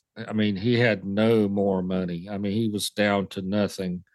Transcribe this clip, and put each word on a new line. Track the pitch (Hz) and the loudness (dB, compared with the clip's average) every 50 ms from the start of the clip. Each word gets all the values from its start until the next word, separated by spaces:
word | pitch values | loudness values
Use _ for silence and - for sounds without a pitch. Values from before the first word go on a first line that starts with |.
| _ _ - | _ _ -16
I | 110 113 - 110 | -14 -10 -4 -2
mean, | 107 107 104 98 | 0 0 0 0
he | 90 107 123 120 | 0 0 2 4
had | 117 123 113 107 92 90 | 4 4 4 2 0 -2
no | 98 101 107 110 113 117 107 104 98 | -2 0 2 4 4 4 4 4 2
more | 101 101 98 101 95 92 | 2 0 2 2 2 0
money. | 92 92 92 92 92 87 87 85 90 104 | 0 -2 -2 -2 -2 -2 -6 -8 -8 -8
I | 104 | -6
mean, | 98 104 98 | -4 -2 -2
he | 101 117 113 107 | 0 0 -2 -2
was | 104 98 - - | -2 -4 -6 -4
down | - 104 104 104 101 101 95 - | -2 0 2 2 2 0 -2 -4
to | - 98 | -6 -8
nothing. | 92 95 104 104 101 92 - - 95 90 87 90 - _ | -4 -2 0 0 0 0 -2 -4 -6 -4 -6 -6 -10 _